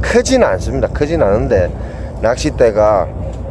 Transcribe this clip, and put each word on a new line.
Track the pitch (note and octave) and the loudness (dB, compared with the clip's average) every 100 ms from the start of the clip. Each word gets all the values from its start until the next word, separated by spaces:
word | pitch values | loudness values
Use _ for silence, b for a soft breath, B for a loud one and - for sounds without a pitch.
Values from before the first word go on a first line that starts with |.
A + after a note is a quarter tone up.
크진 | - A#3+ B3 C4 | 0 0 2 2
않습니다. | D3+ F#2 - C3+ A2 | 2 0 -2 -2 -2
크진 | - D3+ E3 | -2 -2 2
않은데 | G2+ G#2+ C3+ G2+ F2 - B B B B | 2 2 2 2 0 -4 B B B B
낚싯대가 | G#2+ B2+ D3+ - A#2 G#2 G#2+ G2+ D#2+ - - - - | -2 0 -2 2 2 4 4 2 0 -6 -8 -8 -10